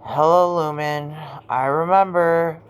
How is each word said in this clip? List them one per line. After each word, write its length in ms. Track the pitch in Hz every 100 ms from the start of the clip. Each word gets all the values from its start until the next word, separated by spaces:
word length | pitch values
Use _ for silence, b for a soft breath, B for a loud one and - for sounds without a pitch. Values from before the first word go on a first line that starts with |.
Hello, 520 | - - 156 175 175 175
Lumen. 580 | 156 151 151 147 147 151 147 139 -
I 160 | 120 135
remember. 960 | 147 170 190 190 175 170 165 165 160 -